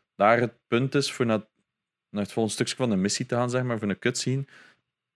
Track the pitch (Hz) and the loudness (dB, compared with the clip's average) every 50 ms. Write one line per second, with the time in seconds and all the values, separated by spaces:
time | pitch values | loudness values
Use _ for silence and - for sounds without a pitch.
0 | _ _ _ - 98 107 117 117 120 113 - _ _ - 117 117 135 135 - 143 | _ _ _ 2 4 6 6 4 2 0 -4 _ _ 0 0 2 2 2 2 0
1 | 139 - - - 127 117 110 104 101 _ _ _ _ _ _ _ _ _ _ _ | 0 0 0 -2 0 2 2 0 -2 _ _ _ _ _ _ _ _ _ _ _
2 | _ _ - 104 101 95 - - 113 107 - - 120 - - - 131 120 107 95 | _ _ -6 -6 -6 -4 -2 -2 -2 -2 0 -2 -2 -2 -2 -4 -2 0 0 2
3 | 92 101 - - 127 - 127 120 123 123 120 127 127 123 120 107 107 101 110 - | 0 0 -2 -2 -4 -2 -2 -2 -2 0 -2 -2 -2 -2 -4 -4 -2 -4 -4 0
4 | - 131 123 - - 127 127 135 139 - - - - - _ _ _ _ _ _ | -2 -2 -2 -2 -2 -4 -4 -4 -6 -8 -14 -20 -20 -20 _ _ _ _ _ _
5 | _ _ _ | _ _ _